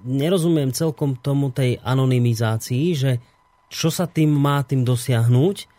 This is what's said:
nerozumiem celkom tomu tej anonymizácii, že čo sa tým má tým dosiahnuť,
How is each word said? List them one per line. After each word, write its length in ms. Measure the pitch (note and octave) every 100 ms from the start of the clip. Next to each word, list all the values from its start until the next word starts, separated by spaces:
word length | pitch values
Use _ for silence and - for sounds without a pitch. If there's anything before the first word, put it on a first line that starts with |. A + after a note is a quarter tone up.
nerozumiem 720 | A#2+ C3+ D#3 F#3+ E3 D#3+ C3+
celkom 420 | A#2+ E3 - D3
tomu 380 | C3 C#3+ C#3 C#3
tej 260 | B2 B2+ A#2+
anonymizácii, 1080 | - C3 C3 B2+ A#2+ A2+ A2+ A2+ - B2 E3+ D#3
že 240 | C3+ B2 - _ _ _ _
čo 240 | - E3
sa 160 | D#3 F3
tým 240 | - D3+
má 320 | D3 C#3+ C#3+
tým 180 | C3+ C3+
dosiahnuť, 760 | A#2+ A#2+ - A#2 A#2 B2+ E3 G3+ -